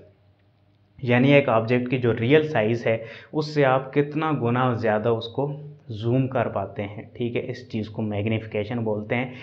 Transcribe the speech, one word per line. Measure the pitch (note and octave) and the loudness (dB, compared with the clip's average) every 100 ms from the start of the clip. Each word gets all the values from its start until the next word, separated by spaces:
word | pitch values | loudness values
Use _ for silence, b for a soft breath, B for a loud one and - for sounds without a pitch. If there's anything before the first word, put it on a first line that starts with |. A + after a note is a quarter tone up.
| - _ _ _ _ _ _ _ _ - | -20 _ _ _ _ _ _ _ _ -8
यानी | A#2+ B2 C3 | 2 4 8
एक | C#3+ C3+ | 6 6
object | A2+ A2+ B2 B2 | 2 4 0 2
की | C3 | 0
जो | A#2+ | 0
real | G#2+ A2+ D#3 D3+ | 2 4 4 4
size | B2+ A2 A#2 A#2 | 0 0 0 0
है | A2+ B B B | -2 B B B
उससे | D3+ D3+ D3 | -6 -2 2
आप | C3+ C3 C3 | 4 2 0
कितना | D3 D3 D3 D#3 | 0 0 -2 -2
गुना | C#3 A2+ B2 B2+ A2 | 0 0 2 2 0
ज़्यादा | G#2+ G#2+ A#2 | 0 2 2
उसको | A2+ - - C#3+ D3+ - - - | 0 -2 -4 -4 -6 -12 -18 -12
zoom | G#2+ A#2 C3 C3 | -6 0 2 2
कर | B2+ G#2+ | 0 -2
पाते | G2+ F#2+ - | -2 -6 -6
हैं, | G2 G2+ - | -8 -8 -14
ठीक | - A#2+ A#2+ | -6 -4 -4
है। | |
इस | - A2 - | -6 -10 -8
चीज़ | A2 G#2 | -6 -6
को | - | -6
magnification | G#2+ G2+ G#2+ A2 A2 G#2+ G#2 B2 | -4 -2 -2 -2 -2 -6 -4 -4
बोलते | A2 G#2 G#2 | -2 -4 -2
हैं, | A#2+ B2 B | -4 -4 B